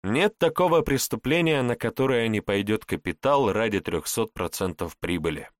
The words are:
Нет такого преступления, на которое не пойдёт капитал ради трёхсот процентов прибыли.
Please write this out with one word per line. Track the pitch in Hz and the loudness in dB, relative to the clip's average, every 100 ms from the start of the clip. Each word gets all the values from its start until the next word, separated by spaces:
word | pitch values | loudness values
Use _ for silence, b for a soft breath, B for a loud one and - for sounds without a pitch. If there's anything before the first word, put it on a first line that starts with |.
Нет | 95 120 208 - | 0 2 0 2
такого | 170 160 180 165 | 0 2 4 4
преступления, | 147 135 - 117 - 160 165 147 | 2 -2 -2 -4 0 2 2 2
на | 123 117 | 0 -2
которое | 117 - 131 123 113 | -4 -2 0 2 2
не | 107 | 0
пойдёт | - 101 101 107 - | 0 0 0 -2 -2
капитал | 87 - 80 131 143 120 | -6 -6 -2 2 4 2
ради | 98 113 101 | 2 0 0
трёхсот | - 85 - - 113 | -2 -4 -4 -4 -4
процентов | - 90 - 95 82 85 - | -4 -6 -2 -4 -4 -8 -6
прибыли. | 82 87 80 73 - _ | -4 -2 -2 -4 -10 _